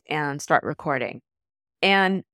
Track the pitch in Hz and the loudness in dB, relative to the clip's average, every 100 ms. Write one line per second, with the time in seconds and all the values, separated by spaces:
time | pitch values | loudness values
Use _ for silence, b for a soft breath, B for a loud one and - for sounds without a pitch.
0 | - 151 147 143 - 151 - 151 160 135 | -8 -4 -4 -6 0 0 0 -6 -4 -4
1 | 117 - - _ _ _ _ _ 190 196 | -4 -10 -20 _ _ _ _ _ 2 4
2 | 190 190 - | 4 0 -6